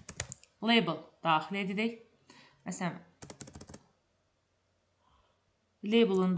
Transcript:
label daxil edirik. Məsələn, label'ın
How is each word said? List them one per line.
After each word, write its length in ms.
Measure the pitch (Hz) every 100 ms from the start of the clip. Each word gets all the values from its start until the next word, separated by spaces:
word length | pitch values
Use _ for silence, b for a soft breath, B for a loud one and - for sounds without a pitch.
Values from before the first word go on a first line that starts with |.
| - - - - _ _
label 340 | 214 233 170 156 - _
daxil 360 | 165 156 - 196
edirik. 400 | 190 202 226 233 - _ b b b b 180
Məsələn, 300 | 180 180 87 - _ - - - - - - _ _ _ _ _ _ _ _ _ _ _ _ _ _ _ _ _ _ _ _
label'ın 500 | 202 233 226 185 185